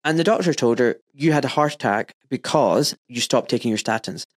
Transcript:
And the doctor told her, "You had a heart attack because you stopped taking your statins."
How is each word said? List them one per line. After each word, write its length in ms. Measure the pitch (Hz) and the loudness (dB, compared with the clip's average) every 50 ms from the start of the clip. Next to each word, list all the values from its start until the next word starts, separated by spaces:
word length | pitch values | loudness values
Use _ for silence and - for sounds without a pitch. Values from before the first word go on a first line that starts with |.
| - | 0
And 120 | 147 160 | 0 0
the 60 | 165 165 | 2 2
doctor 300 | 196 226 - 190 175 143 | 2 2 2 2 0 0
told 260 | - 127 117 117 113 | 2 2 2 2 4
her, 220 | 123 117 - - _ _ | 2 0 0 -4 _ _
"You 220 | _ 135 143 160 151 | _ 0 0 2 2
had 100 | 147 135 | 2 0
a 60 | 131 | 0
heart 240 | - 151 151 147 - | 0 0 0 0 -2
attack 420 | - - 117 101 107 - - - _ _ _ | -4 -2 -2 -2 -2 -4 -8 -14 _ _ _
because 680 | 131 123 - - - 156 131 98 85 117 147 - - _ _ _ | -8 -6 -4 0 2 2 2 4 2 2 0 -2 -4 _ _ _
you 100 | 123 120 | -6 -6
stopped 300 | - - - 120 - - | -2 0 0 0 0 0
taking 180 | 127 117 - 120 | -4 -2 -2 -2
your 100 | 107 104 | -4 -2
statins." 480 | - - 110 113 - - - 80 - _ _ | -2 -4 -4 -4 -6 -10 -12 -12 -14 _ _